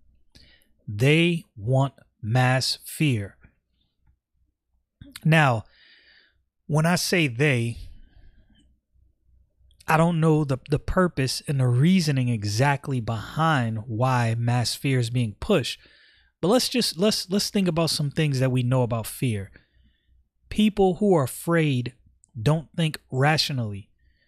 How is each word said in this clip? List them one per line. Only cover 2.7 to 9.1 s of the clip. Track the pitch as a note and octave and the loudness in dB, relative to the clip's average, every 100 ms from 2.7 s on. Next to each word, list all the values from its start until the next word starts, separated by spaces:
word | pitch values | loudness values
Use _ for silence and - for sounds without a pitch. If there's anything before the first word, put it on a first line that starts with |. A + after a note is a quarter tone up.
| - | -6
fear. | - - C#3+ A#2 G2 _ - _ _ _ _ _ _ _ _ _ _ _ _ _ _ _ C#4+ - | -10 -4 -2 -2 -4 _ -20 _ _ _ _ _ _ _ _ _ _ _ _ _ _ _ -20 -6
Now, | D#3+ D#3+ C#3+ A2+ - _ _ _ _ _ _ _ _ _ - | 0 4 4 0 -6 _ _ _ _ _ _ _ _ _ -4
when | D3+ E3 | 0 2
I | F3 | 0
say | - F#3 D3+ | 0 0 0
they, | A#2 D3+ B2 A#2 A2+ - - - - - _ _ _ _ _ _ _ _ | 2 2 2 -2 -6 -14 -20 -20 -20 -20 _ _ _ _ _ _ _ _